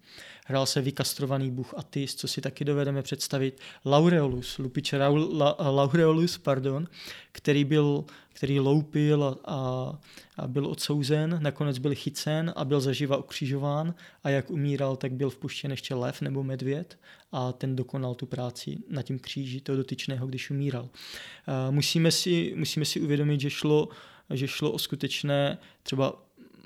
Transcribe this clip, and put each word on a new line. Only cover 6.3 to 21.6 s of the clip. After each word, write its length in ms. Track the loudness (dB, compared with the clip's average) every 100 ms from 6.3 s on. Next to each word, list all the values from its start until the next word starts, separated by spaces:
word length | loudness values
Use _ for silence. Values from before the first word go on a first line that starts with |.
| 0
pardon, 500 | 0 0 0 -2 -4 -10 -16 -16 -18
který 320 | -4 2 4
byl, 400 | 4 4 4 2 -4 -14 -20
který 280 | -6 0 2
loupil 640 | 4 4 4 2 4 4
a, 120 | 2 -2
a, 540 | -6 -4 -2 -4 -6 -10 -14 -20 -16 -10
a 100 | -4
byl 200 | -2 -2
odsouzen, 720 | -4 -2 0 2 2 2 0
nakonec 360 | -2 -2 -2 0
byl 160 | -2
chycen 580 | -2 -4 -4 -2 0 -2 -2
a 80 |
byl 160 | 0 2
zaživa 360 | 2 0 0 0
ukřižován 800 | -2 -4 -2 0 0 0 -2 -6 -12 -6
a 60 | 0
jak 200 | 0 0
umíral, 460 | -2 0 0 0 -2
tak 160 | -4
byl 180 | -2 -2
vpuštěn 400 | -2 -8 -6 -6
ještě 240 | -6 -4
lev 260 | -4 -4 -4
nebo 220 | -4 -4
medvěd 560 | -4 -4 -2 -4 -6 -16 -20 -20 _
a 200 | -4 -4
ten 240 | -4 -4 -2
dokonal 380 | -4 -4 -4
tu 120 | -6 -8
práci 520 | -6 -6 -8 -8 -10 -8
na 140 | -6
tím 160 | -6 -8
kříži 420 | -8 -8 -6 -8
toho 160 | -4 -4
dotyčného, 500 | -2 -6 -6 -6 -6
když 240 | -6 -6
umíral. 380 | -4 -2 -4 -8
Eh, 800 | -16 -18 -16 -16 -14 -6 -4